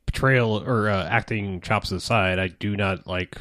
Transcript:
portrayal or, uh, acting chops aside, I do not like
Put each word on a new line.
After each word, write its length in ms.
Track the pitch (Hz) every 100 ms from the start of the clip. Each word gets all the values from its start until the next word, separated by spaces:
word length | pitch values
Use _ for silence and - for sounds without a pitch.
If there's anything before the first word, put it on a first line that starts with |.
| -
portrayal 560 | - 135 131 117 104 -
or, 220 | 120 107
uh, 160 | 98 80
acting 540 | 113 - 110 101 92
chops 320 | - 107 -
aside, 460 | 92 - 117 95 92
I 100 | 92
do 280 | 87 107 101
not 300 | 98 92 -
like 300 | 90 92 -